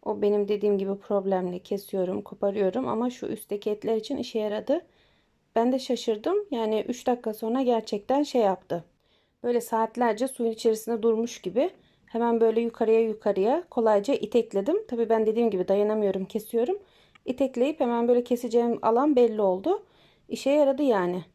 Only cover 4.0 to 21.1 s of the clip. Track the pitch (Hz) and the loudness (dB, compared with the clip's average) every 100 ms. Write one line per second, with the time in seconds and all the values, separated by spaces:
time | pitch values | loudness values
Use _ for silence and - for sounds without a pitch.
4 | 220 269 247 226 214 214 214 294 - _ | -2 -8 -6 -4 -4 -4 0 -2 -2 _
5 | _ _ _ _ _ - 233 262 247 233 | _ _ _ _ _ 0 2 0 -2 -4
6 | - 214 226 392 415 240 220 214 - 247 | -2 -2 0 -2 -2 -4 -2 -2 -2 -4
7 | - 240 233 214 220 247 254 233 226 208 | -2 -2 -2 -6 -4 0 2 0 0 -8
8 | 202 269 294 254 208 180 _ 170 165 _ | 0 0 2 2 2 0 _ -8 -8 _
9 | _ _ _ _ 233 240 233 226 220 220 | _ _ _ _ -2 -2 0 0 0 0
10 | 240 214 254 - 233 220 233 220 226 233 | 0 0 -2 -2 -4 0 0 0 -2 -2
11 | 220 220 233 - 185 185 330 - _ _ | 0 0 -2 -6 -6 -2 -2 -4 _ _
12 | _ 226 233 233 226 220 233 - 220 226 | _ -2 0 2 2 2 -2 -2 2 4
13 | 226 214 220 196 196 294 359 - 226 208 | 4 0 -2 0 2 0 -2 0 4 2
14 | 202 285 - 240 226 196 202 370 440 240 | 2 -2 0 0 0 -2 0 -2 -2 -4
15 | 226 226 220 220 233 196 180 196 208 214 | 2 2 2 2 2 0 0 2 2 2
16 | 208 190 190 220 208 233 247 403 - _ | 0 0 -4 -6 -4 -2 0 -2 -6 _
17 | _ _ - 254 269 262 254 311 247 233 | _ _ -10 -2 -2 0 -2 0 0 0
18 | 233 247 240 240 240 233 233 233 - 233 | 2 2 2 -4 0 0 2 0 2 2
19 | 294 254 240 214 202 185 220 415 - _ | 4 4 4 4 0 0 0 -2 -4 _
20 | _ _ _ - - 294 277 269 285 214 | _ _ _ -6 0 2 2 2 2 2
21 | 175 | 0